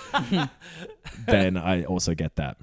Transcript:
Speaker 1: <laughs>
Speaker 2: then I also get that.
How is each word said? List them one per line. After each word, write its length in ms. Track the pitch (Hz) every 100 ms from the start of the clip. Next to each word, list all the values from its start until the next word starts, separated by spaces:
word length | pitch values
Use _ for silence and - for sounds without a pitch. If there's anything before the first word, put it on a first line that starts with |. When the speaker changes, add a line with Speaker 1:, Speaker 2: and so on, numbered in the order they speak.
| -
Speaker 1:
<laughs> 380 | 277 240 285 254 - - 160 - - - - 113
Speaker 2:
then 320 | 104 92 92
I 260 | 85 90
also 300 | 76 90 -
get 220 | 80 78 -
that. 220 | 69 -